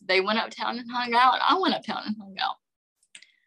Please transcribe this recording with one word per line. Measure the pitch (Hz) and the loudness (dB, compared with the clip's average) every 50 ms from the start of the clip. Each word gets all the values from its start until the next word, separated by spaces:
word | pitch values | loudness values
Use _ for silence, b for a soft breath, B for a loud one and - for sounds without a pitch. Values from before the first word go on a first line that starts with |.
| - | -2
they | - 185 190 | 2 2 2
went | 185 202 214 226 | 2 2 0 0
uptown | - 220 220 - 220 214 226 240 | -2 -4 -6 -6 -6 -6 -6 -6
and | 247 233 | -10 -8
hung | 247 240 247 240 233 | -6 -6 -4 0 4
out, | 233 247 254 - - | 4 6 6 4 4
I | - - 285 370 | 2 2 2 4
went | 370 311 196 | 2 0 0
uptown | - - - 202 - - | -2 -4 -6 -8 -6 -6
and | 208 214 208 | -6 -8 -8
hung | 196 196 190 - | -10 -14 -8 -6
out. | - - - - _ _ _ _ _ _ _ _ _ _ B B B B B B B | -6 -6 -6 -8 _ _ _ _ _ _ _ _ _ _ B B B B B B B